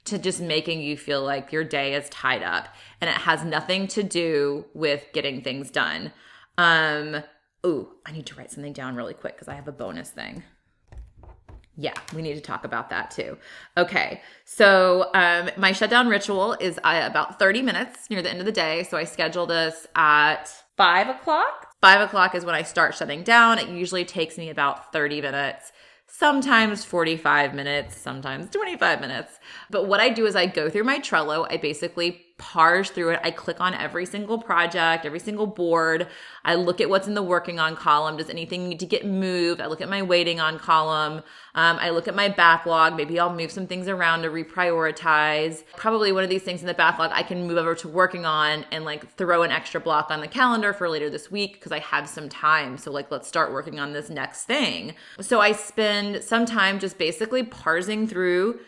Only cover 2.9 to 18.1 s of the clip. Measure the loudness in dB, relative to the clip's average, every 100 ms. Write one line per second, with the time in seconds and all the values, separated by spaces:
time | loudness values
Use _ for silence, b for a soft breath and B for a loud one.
2.9 | B -4 -2 0 0 0 -4 -2 -4 -2
3.9 | -4 -4 -2 0 0 0 -2 -8 -4 -2
4.9 | -2 -4 -6 -4 -6 -8 -8 -6 -2 -2
5.9 | -4 -10 -16 B B B 0 4 4 2
6.9 | -2 -4 -8 -10 _ _ _ -2 -2 -6
7.9 | -16 -16 -14 -14 -16 -18 -14 -14 -12 -10
8.9 | -8 -10 -10 -12 -12 -16 -14 -14 -12 -10
9.9 | -10 -14 -14 -14 -14 -18 _ _ _ _
10.9 | -20 -20 _ -20 -20 -20 -20 _ -10 -10
11.9 | -10 -14 -12 -10 -10 -10 -10 -8 -10 -6
12.9 | -8 -8 -10 -10 -12 B B B -2 0
13.9 | 0 -4 -6 B B -8 4 8 8 6
14.9 | 4 2 4 4 4 0 0 2 2 2
15.9 | 4 4 2 0 0 0 0 -4 0 0
16.9 | 2 0 -2 -2 2 2 2 0 -2 -4
17.9 | -10 -8